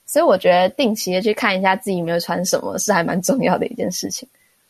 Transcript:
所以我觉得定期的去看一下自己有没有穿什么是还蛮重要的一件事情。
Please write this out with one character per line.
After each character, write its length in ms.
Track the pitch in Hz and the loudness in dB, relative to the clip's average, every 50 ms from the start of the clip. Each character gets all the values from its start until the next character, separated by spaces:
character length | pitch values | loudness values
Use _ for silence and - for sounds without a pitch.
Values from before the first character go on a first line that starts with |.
| _ | _
所 160 | - - 285 | -2 0 2
以 20 | 339 | 4
我 140 | 302 202 180 | 4 4 4
觉 120 | - 180 | 4 4
得 180 | 175 180 185 185 | 4 4 4 2
定 240 | - - 285 214 220 | 2 0 0 0 0
期 180 | - - 185 | -2 -4 -2
的 80 | 180 185 | -2 0
去 140 | - 214 214 | 0 0 0
看 240 | - - 214 190 185 | 0 0 0 0 2
一 20 | |
下 160 | 196 190 190 | 2 2 0
自 140 | 185 - 202 | 0 -2 -4
己 80 | 190 175 | -2 -2
有 60 | 170 | -2
没 80 | 165 | 0
有 80 | 170 175 | -2 -2
穿 220 | 175 - 175 180 180 | -2 -2 -4 -4 -2
什 160 | 190 196 - | 0 -2 -2
么 180 | - 98 98 185 | -2 -2 -6 -4
是 140 | - - | -2 0
还 100 | - 170 | 0 0
蛮 180 | 170 165 165 180 | 0 0 -2 -2
重 200 | 175 - 226 262 | 0 0 0 0
要 160 | 170 175 185 - | 2 0 0 0
的 80 | - | -2
一 80 | - - | -4 -4
件 160 | - - 196 | -6 -6 -6
事 180 | 180 - 185 196 | -6 -6 -8 -8
情。 180 | - - - - _ _ _ _ _ _ _ | -8 -10 -14 -16 _ _ _ _ _ _ _